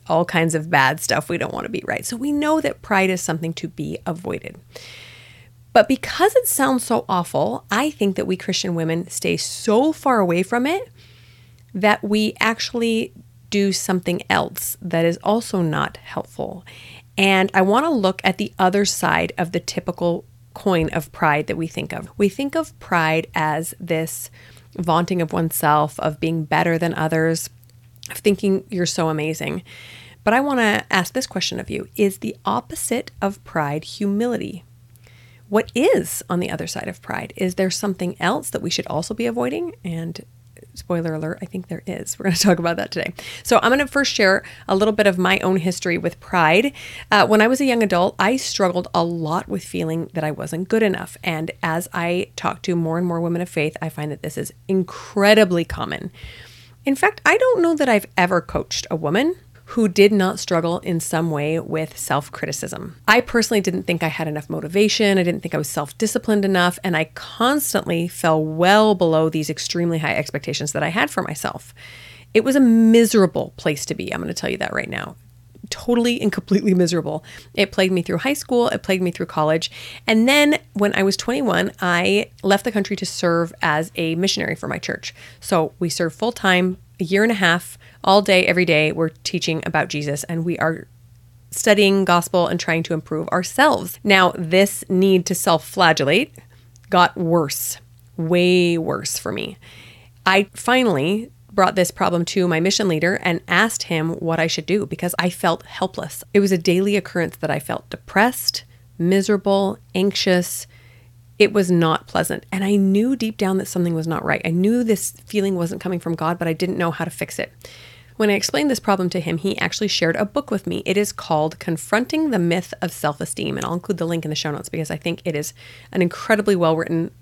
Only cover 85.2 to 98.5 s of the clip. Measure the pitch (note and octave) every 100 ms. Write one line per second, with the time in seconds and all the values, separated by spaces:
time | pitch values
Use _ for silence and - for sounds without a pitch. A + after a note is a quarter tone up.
85.2 | - - - F3+ D#3 - F3 - E3+ -
86.2 | A3 A#3 G3 F3+ F#3 F#3 - - E3 G3
87.2 | A3+ G#3 F#3 F3 - - - - - G3
88.2 | G3+ F#3 - F3 F3 D3+ D#3 - D#3+ -
89.2 | - F3 - D#3+ - D#3+ - D3 D3 C#3+
90.2 | - E3 E3 E3+ D#3+ E3 - - - -
91.2 | - - - - - G3+ G3 G3 F#3 F3
92.2 | E3+ F3+ F3 F3 - E3 D#3+ D#3+ - D#3+
93.2 | - F3+ F3+ - D4 - F3+ - G#3 G3
94.2 | F3+ - E3 F3+ G3+ - - F#3 G3 F#3
95.2 | F3 F3+ - E3 - - F3 D#3+ C#3 F3
96.2 | - - - - - - - F3+ F3+ -
97.2 | E3+ E3+ C#3+ - - - - - - -
98.2 | D#3+ F3 F3+